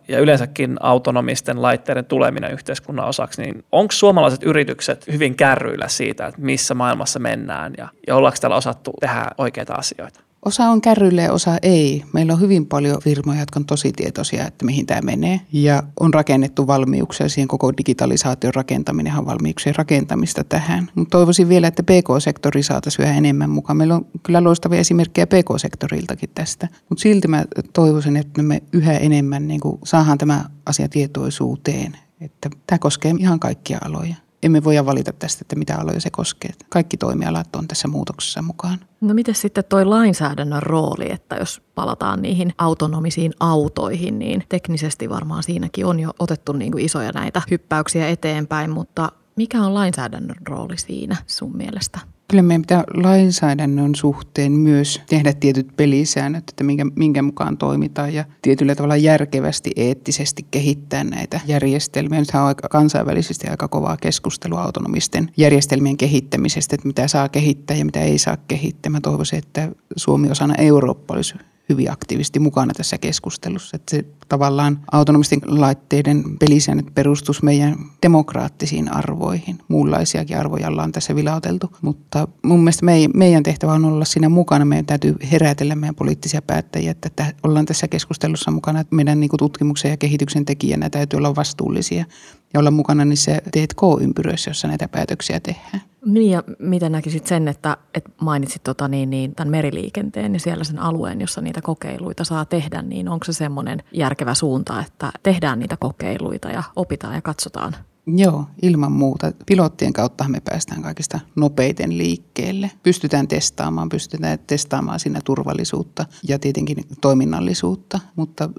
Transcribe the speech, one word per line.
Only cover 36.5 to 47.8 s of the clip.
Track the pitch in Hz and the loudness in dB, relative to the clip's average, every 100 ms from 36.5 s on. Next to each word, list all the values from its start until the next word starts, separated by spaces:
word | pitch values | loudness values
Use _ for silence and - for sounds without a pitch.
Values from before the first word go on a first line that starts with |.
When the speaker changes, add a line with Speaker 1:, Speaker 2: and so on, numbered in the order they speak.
| - - | -14 -2
Speaker 2:
Kaikki | 175 165 - | 0 0 -2
toimialat | - - 165 165 165 - | -2 -2 -2 -4 -6 -8
on | - | -8
tässä | - - | -6 -6
muutoksessa | 143 - - - - | -6 -6 -8 -8 -6
mukaan. | 165 - 175 185 _ - | -8 -6 -6 -6 _ -4
Speaker 3:
No | 208 | 0
miten | 220 233 | 2 0
sitten | 214 208 208 - | -2 -2 -2 2
toi | 196 | 4
lainsäädännön | 190 220 220 175 147 147 147 147 | 4 6 4 4 -2 -2 -4 -2
rooli, | 156 160 156 - - | 0 0 0 -2 -6
että | - - - | -8 -8 -8
jos | 175 - _ | -8 -10 _
palataan | - - 117 98 98 | -6 -6 -4 -4 -2
niihin | - 180 175 - | -2 -2 -2 0
autonomisiin | 165 165 151 156 165 156 160 - | 0 0 -2 -2 -4 -2 -4 0
autoihin, | 170 156 147 - - 170 180 107 | 0 2 0 -2 -4 -4 -4 -6
niin | - 190 - | -4 -6 -4
teknisesti | 180 - 156 151 - 113 | -6 -4 -4 -4 -6 -8
varmaan | - 156 160 | -6 -6 -6
siinäkin | 165 170 170 196 185 | -6 -4 -6 -4 -2
on | 165 | -2
jo | 160 - | -4 -4
otettu | 170 156 - | -4 -4 -4
niinku | 143 101 156 | -4 -4 -2
isoja | 156 147 107 | -2 -2 -6
näitä | - - 175 - | -6 -4 -4 -2
hyppäyksiä | 175 - 156 | -4 -2 -2